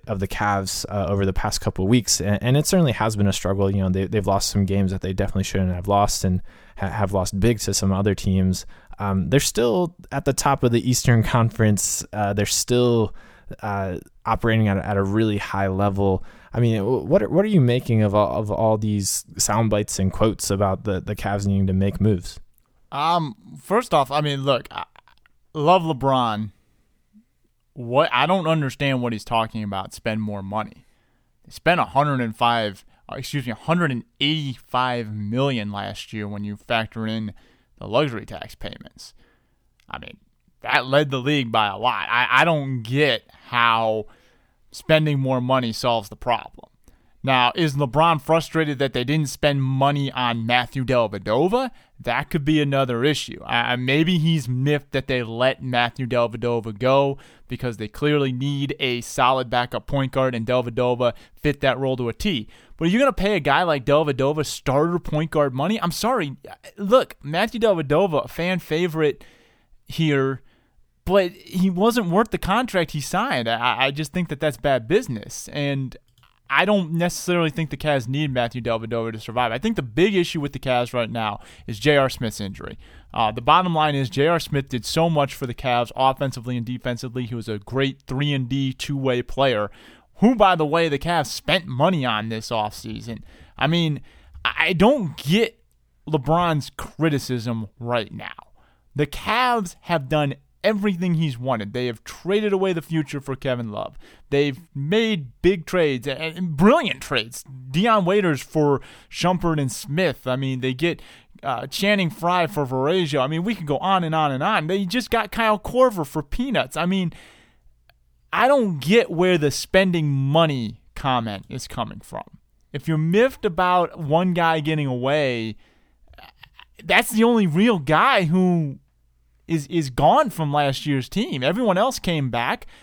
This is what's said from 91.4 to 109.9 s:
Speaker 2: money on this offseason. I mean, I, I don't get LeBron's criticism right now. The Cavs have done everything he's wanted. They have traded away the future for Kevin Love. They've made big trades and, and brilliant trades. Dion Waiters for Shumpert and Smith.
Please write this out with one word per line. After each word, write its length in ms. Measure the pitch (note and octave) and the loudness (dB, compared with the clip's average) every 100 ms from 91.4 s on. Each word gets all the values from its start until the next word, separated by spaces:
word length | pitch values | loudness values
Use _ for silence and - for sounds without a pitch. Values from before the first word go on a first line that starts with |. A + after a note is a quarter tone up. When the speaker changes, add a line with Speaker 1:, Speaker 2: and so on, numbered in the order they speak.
| - F3+ E3 | -2 -2 -2
Speaker 2:
money 360 | B2+ E3 E3+ | 0 2 2
on 260 | B2+ A2 A2 | 0 -2 -2
this 200 | A2 - | -6 -4
offseason. 720 | A#2 G#2+ - A2+ A2 A2+ A2 - - - - | -2 -4 -6 -12 -12 -12 -14 -16 -20 -20 -2
I 120 | C#3 | 0
mean, 340 | E3+ D#3+ C#3+ - - - - | 2 0 -2 -8 -20 -20 -6
I, 100 | A#2+ D3 | -4 0
I 160 | D#3+ | 0
don't 440 | E3+ G#3+ C#4+ E3 - | 4 4 4 0 -6
get 460 | C#3 G3 A3+ _ _ _ _ _ - | 0 2 2 _ _ _ _ _ -4
LeBron's 640 | D3+ B2+ E3 F3 D3+ - - | -2 2 2 2 0 -4 -12
criticism 880 | - - D#3+ C#3 - B2 A#2+ A2+ G#2 _ | -14 -2 0 0 -4 -6 -4 -6 -8 _
right 320 | A#2+ A#2+ G2+ | -4 -4 -4
now. 220 | G#2+ G#2+ - - - _ _ _ C#3+ | -12 -14 -16 -20 -20 _ _ _ -4
The 100 | D3 | -4
Cavs 680 | - G3+ A3+ B3+ A#3 F3 - | -2 -2 0 2 0 -2 -10
have 280 | - E3 C3 | -4 -4 0
done 240 | D3+ C#3+ C3+ _ _ | 0 0 -4 _ _
everything 520 | G#3 G#3 G#3 E3+ F3+ | -2 0 -2 0 0
he's 240 | E3 D#3 A#2 | 0 0 -2
wanted. 340 | B2+ A#2 G2+ | -4 -4 -4
They 140 | B2 B2 | -4 -4
have 180 | A2+ | -6
traded 480 | - - E3+ G#3 G#3+ | -12 -12 0 0 2
away 220 | F#3+ F#3+ | 2 2
the 80 | E3 | -2
future 400 | - D#3+ C#3+ C#3+ | -2 -4 -2 -8
for 120 | C#3 | -8
Kevin 380 | B2+ C3+ B2 A2+ | -6 -4 -4 -4
Love. 260 | G#2 - - - - - | -8 -10 -12 -20 -20 -2
They've 300 | C#3 C#3+ C3 - C#3 | 2 2 -2 -10 -8
made 560 | C#3+ G#3+ A3+ F#3+ B2+ - | 0 0 2 -2 -4 2
big 240 | E3+ F#3+ - | 2 2 -2
trades 400 | F#3 D3+ B2+ C#3 | 0 2 0 -4
and, 140 | C3 | -6
and 380 | D#3+ E3 F3+ C#3+ | -8 -6 -6 4
brilliant 440 | G3+ E4 G#3 - | 6 6 2 -6
trades. 440 | - B2+ A2+ - - C3 C3 | -2 -2 -2 -10 -16 -18 -6
Dion 320 | D3 A#3 A3 | 0 2 4
Waiters 380 | F3 G#3 F3+ C#3 | 4 2 2 -2
for 400 | - D#3 D3 C#3 - - _ | -2 0 2 2 -4 -20 _
Shumpert 480 | - F3 F3+ E3+ D3+ | -2 0 0 0 0
and 140 | C3+ | -2
Smith. 560 | - - | -6 -6